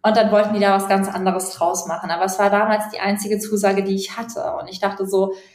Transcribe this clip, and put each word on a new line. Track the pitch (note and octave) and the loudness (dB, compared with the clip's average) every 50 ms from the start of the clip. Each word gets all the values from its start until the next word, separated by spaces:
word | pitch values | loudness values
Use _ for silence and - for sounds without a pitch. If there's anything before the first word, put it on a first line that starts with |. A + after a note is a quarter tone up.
| - | 2
Und | A3 G#3+ | 4 4
dann | A3+ G#3+ G3+ | 4 4 4
wollten | G#3 G#3 G#3 G#3 A3 | 4 4 4 2 2
die | G3+ | 2
da | G3+ G3 G3 | 4 4 4
was | G3 G3 | 2 2
ganz | - G3 G3 G3 F#3+ | 2 2 2 2 0
anderes | - F#3+ F#3 F#3 F3+ F#3 F#3 - | -2 0 0 0 0 0 -4 -6
draus | - - E3+ E3+ F3+ F#3 - | -4 0 0 0 0 -2 -4
machen. | - E3 E3 - E3+ | -4 -6 -6 -4 -4
Aber | E3 F3 F#3 | -2 0 0
es | F#3+ F#3+ - | -2 0 2
war | G3+ G3+ | 2 4
damals | G3+ G3+ G#3+ A3 G#3+ G#3+ G#3+ - | 4 4 4 2 2 0 -2 -6
die | - - | -6 -4
einzige | F#3+ G3+ G3+ G3+ G3+ G3+ G#3+ G3+ | -2 -2 -2 -2 -2 -2 -2 -2
Zusage, | G#3+ - G#3+ G3+ G3 F#3+ G3 G3 F#3+ | -2 -2 -2 2 2 2 2 2 0
die | G3 G3 | 0 -2
ich | G3 F#3+ - - | -2 -4 -6 -8
hatte. | A#3 A3+ - - - D#3+ D#3+ - - | -10 -10 -8 -8 -6 -6 -6 -6 -6
Und | D#3 - | -8 -10
ich | F#3+ - | -8 -4
dachte | - G3 G3 - F#3+ | -4 -4 -2 -4 -4
so, | F#3+ G3+ F#3+ F#3+ G3 F#3+ - - - | 0 2 0 2 0 -2 -8 -12 -20